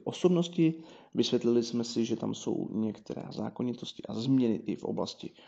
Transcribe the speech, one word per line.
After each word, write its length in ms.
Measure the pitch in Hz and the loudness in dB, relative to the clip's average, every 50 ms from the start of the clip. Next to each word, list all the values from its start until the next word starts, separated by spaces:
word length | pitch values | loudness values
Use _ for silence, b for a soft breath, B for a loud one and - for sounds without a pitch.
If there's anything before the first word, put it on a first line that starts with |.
| - | -4
osobnosti. 720 | - - - - 180 180 170 170 175 - 170 165 160 160 B B B B B B B B | -6 -2 2 4 4 4 4 2 0 2 2 4 4 2 B B B B B B B B
Vysvětlili 480 | 120 117 - 127 117 - 117 120 120 | 0 2 2 2 2 4 4 4 4
jsme 220 | 117 - - 120 117 | 4 2 0 -2 -2
si, 200 | - - 120 113 | -2 0 0 0
že 120 | 117 110 | 0 0
tam 180 | - - 107 110 | -2 -2 -4 -4
jsou 340 | - - - - - - - | -4 -2 -2 -2 -2 -2 -2
některé 500 | - 107 110 107 104 - - - - - - - | -2 -2 -2 -2 -4 -6 -8 -10 -10 -8 -10 -10
zákonitosti 720 | - - 107 110 - - 123 123 117 - - - - - - - | -8 -6 -6 -6 -4 -4 -4 -4 -4 -6 -8 -12 -12 -10 -10 -8
a 60 | 107 | -6
změny 400 | 110 120 135 135 131 123 113 104 | -2 2 4 4 6 6 4 2
i 220 | - - - 85 | 0 0 -4 -4
v 80 | - - | -2 -2
oblasti 460 | - - - 95 - - - - - - B B | -4 -2 -2 -4 -4 -6 -10 -12 -14 -14 B B